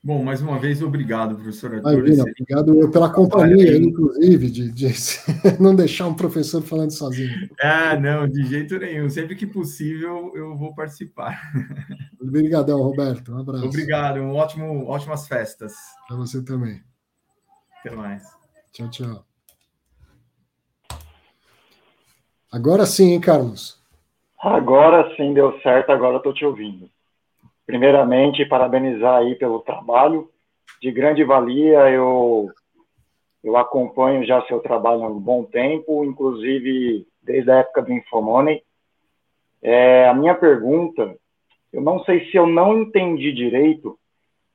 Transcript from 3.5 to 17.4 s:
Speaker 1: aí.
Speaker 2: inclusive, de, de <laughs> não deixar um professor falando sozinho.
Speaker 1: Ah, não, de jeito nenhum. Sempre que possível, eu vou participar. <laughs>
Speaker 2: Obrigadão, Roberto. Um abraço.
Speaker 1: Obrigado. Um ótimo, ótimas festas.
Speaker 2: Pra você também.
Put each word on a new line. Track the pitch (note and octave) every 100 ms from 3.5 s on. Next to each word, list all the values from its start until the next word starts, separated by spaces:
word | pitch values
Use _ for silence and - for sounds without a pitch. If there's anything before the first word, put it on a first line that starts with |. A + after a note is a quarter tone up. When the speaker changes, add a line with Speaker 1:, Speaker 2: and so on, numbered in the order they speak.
| F#3+ F3+
Speaker 1:
aí. | D3+
Speaker 2:
inclusive, | E3 E3 D3+ B2+ F3 D#3+ B2
de, | A2+ A#2+
de | A#2 C3 A2+ - -
<laughs> | - - G3 F#3
não | F#3+
deixar | F#3+ E3 - F3+
um |
professor | D#3+ F3 E3 D3 E3
falando | D#3 D#3+ D#3
sozinho. | D#3 C#3 B2+ C3 B2 D3 -
Speaker 1:
Ah, | C#3+ D#3+ D#3+ D3+
não, | C#3+ D3+ D3
de | C#3
jeito | C3 C#3+ D3+ F#3+
nenhum. | F#3 D#3 C#3+
Sempre | D3 D#3+
que | G3 G3+
possível, | G3 D3 - D3+ D#3+ E3+ F3 F3+
eu | D#3 D#3 D3
vou | D3+
participar. | D#3 D#3 - - - A#2 - D#3 D3 - -
<laughs> | - - - _
Speaker 2:
Obrigadão, | C3 C#3+ D#3 D#3+ C#3 C#3+
Roberto. | C3 C#3 C#3 A#2 -
Um | B2
abraço. | C3+ C3
Speaker 1:
Obrigado. | C3 C#3+ D3+ D3+ C#3+ C#3
Um | C3+
ótimo, | C#3+ D#3 D#3 D#3+ D3 B2+
ótimas | C#3+ C#3+ D3 D3
festas. | B2+ G#2+ - G#2+ - - _ _
Speaker 2:
Pra | B2
você | B2 C3
também. | B2+ C3 A#2 G2 _ _ _ _ _ _